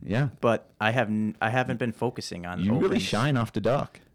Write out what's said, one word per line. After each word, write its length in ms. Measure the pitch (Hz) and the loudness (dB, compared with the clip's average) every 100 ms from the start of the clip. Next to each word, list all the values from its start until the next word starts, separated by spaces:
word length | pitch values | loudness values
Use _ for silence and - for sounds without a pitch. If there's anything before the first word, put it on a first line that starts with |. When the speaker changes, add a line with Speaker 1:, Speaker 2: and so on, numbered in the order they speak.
Speaker 1:
Yeah. 260 | - 107 143 - | -2 0 0 0
Speaker 2:
But 280 | 120 110 - - | 2 2 -2 -2
I 120 | 107 | 0
have 160 | 120 107 | 2 2
n-, 280 | 107 107 - | 0 -2 0
I 80 | 110 | 0
haven't 280 | 127 127 120 | 0 0 -2
been 140 | 123 | -4
focusing 520 | 110 117 117 - 87 87 | -2 -4 -4 -10 -10 -8
on 140 | 90 | -2
Speaker 1:
You 140 | 92 | 0
really 120 | 127 190 | 2 2
Speaker 2:
opens. 140 | - | 0
Speaker 1:
shine 340 | 95 104 139 131 | 0 0 2 2
after 220 | 110 - | 0 0
dark. 420 | 104 139 135 - - | 0 0 -2 -10 -20